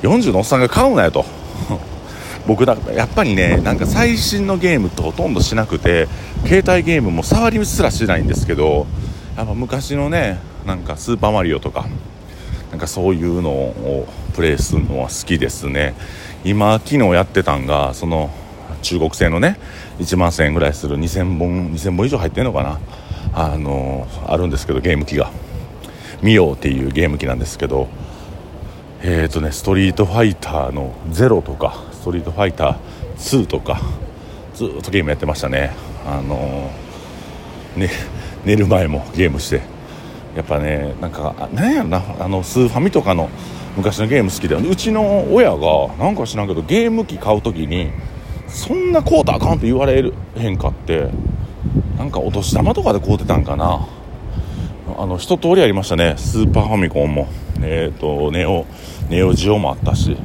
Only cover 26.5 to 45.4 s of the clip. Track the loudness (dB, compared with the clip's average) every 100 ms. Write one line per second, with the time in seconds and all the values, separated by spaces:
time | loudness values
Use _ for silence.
26.5 | 2 -2 -2 -2 0 0 0 -2 -4 -4
27.5 | -4 -2 -2 -2 -6 -14 -14 -14 -14 -14
28.5 | -14 -14 -14 -18 -6 0 2 2 0 -2
29.5 | -2 2 4 4 4 2 6 4 2 -4
30.5 | -2 -2 -4 -6 -8 -8 4 6 6 2
31.5 | -2 -4 -4 -14 -10 -4 -4 -4 0 0
32.5 | 2 0 0 -8 -12 -12 -10 0 0 2
33.5 | -2 -2 -4 -2 -4 -8 -12 -16 -16 -16
34.5 | -8 -6 -6 -2 0 0 -2 -2 -4 -2
35.5 | -2 -2 -4 -12 -10 -6 -6 -4 -4 -4
36.5 | -6 -8 -10 -14 -16 -14 -14 -14 -14 -14
37.5 | -16 -12 -4 -4 -4 -8 -8 -10 -6 2
38.5 | 4 6 4 4 -2 -4 2 2 2 -2
39.5 | -2 -2 -14 -16 -16 -14 -16 -10 -8 -2
40.5 | -2 0 -2 -4 -6 -8 -6 -6 -6 -6
41.5 | 0 2 2 2 -2 -2 -6 -2 -2 0
42.5 | 2 2 4 2 2 2 2 0 -6 -12
43.5 | -12 -8 -2 -2 0 2 4 2 0 0
44.5 | 2 2 0 2 2 4 2 4 6